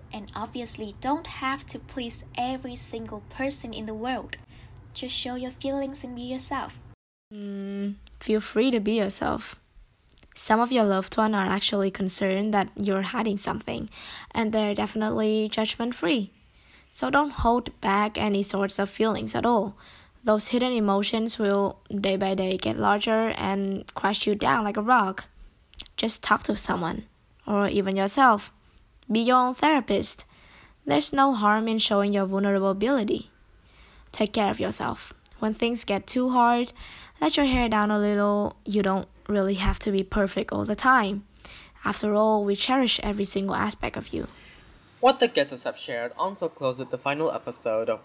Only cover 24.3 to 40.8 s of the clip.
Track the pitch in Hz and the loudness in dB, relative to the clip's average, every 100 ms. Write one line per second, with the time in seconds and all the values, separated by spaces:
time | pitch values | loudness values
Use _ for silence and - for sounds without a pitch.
24.3 | 208 247 269 208 214 214 254 190 190 - | 0 2 2 0 -2 2 4 4 -2 -14
25.3 | - - _ _ - - - 226 - - | -20 -20 _ _ -20 -16 -4 -4 -2 2
26.3 | 214 - 208 - 180 170 214 - _ _ | 2 2 -2 -2 -2 -2 -6 -12 _ _
27.3 | _ - 208 202 202 190 190 196 277 262 | _ -2 0 2 2 0 0 0 6 6
28.3 | 208 - _ _ - _ _ - 214 233 | 6 0 _ _ -20 _ _ -2 0 4
29.3 | 254 247 254 294 302 - 202 220 - - | 4 4 2 4 4 2 0 0 -6 -12
30.3 | - - - - _ 285 294 294 277 269 | -20 -20 -20 -20 _ 0 0 2 4 4
31.3 | 233 208 214 226 220 - 202 202 202 190 | 4 4 4 2 0 2 2 2 2 0
32.3 | 196 202 196 196 190 220 277 214 - - | 0 2 2 2 2 2 2 2 -2 -4
33.3 | _ _ _ _ - - - - - 214 | _ _ _ _ -20 -20 -20 -12 -2 -2
34.3 | 226 202 - 185 214 - 226 - - - | 2 0 0 -4 -2 -4 -6 -12 -20 -20
35.3 | - 214 214 233 233 - 196 - 254 254 | -6 -4 0 -2 -2 -2 -2 -2 0 2
36.3 | 254 240 240 247 - - - - - 311 | 4 6 4 0 -6 -18 -18 -18 -2 0
37.3 | 302 277 254 240 214 208 214 208 208 208 | 2 2 4 2 2 2 2 2 2 2
38.3 | 208 208 - - 208 190 190 - - - | 2 -2 -6 -4 0 2 0 -4 -12 -2
39.3 | 208 190 196 196 190 214 196 190 214 196 | 0 2 0 0 0 0 0 0 0 0
40.3 | - 214 208 208 208 | 0 -4 -4 -2 0